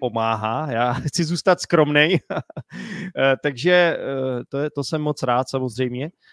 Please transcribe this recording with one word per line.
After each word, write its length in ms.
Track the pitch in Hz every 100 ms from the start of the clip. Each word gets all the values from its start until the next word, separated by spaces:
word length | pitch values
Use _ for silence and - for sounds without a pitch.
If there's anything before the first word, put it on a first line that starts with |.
pomáhá. 720 | 127 113 113 110 110 123 151
Já 200 | 117 123
<laughs> 160 | 120 147
chci 160 | -
zůstat 360 | 160 170 - 180
skromnej. 600 | - 165 147 147 156 185
<laughs> 60 | - 160 - - - 165 233 160 185 -
Eh, 200 | 135 135
takže, 300 | 151 123 160 180 175 147
eh, 440 | 117 135 131 123 120
to 100 | 139
je, 120 | 151
to 140 | 143
jsem 180 | 135 156
moc 200 | 151 147
rád 260 | 127 123 131
samozřejmě. 640 | 135 127 110 127 123 156 - _